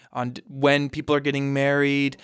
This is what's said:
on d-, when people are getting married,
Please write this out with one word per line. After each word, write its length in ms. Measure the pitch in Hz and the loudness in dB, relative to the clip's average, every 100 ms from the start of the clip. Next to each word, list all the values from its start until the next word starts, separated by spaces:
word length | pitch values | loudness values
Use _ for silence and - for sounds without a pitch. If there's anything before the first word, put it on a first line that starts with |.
| _ | _
on 180 | 120 123 | -6 -6
d-, 120 | 123 - | -8 -14
when 400 | 135 143 143 143 | 0 2 2 0
people 280 | 151 151 147 | -6 -2 0
are 40 | |
getting 320 | 143 139 139 | 0 -2 -2
married, 640 | 139 139 143 143 139 139 139 | 0 2 2 2 2 0 -4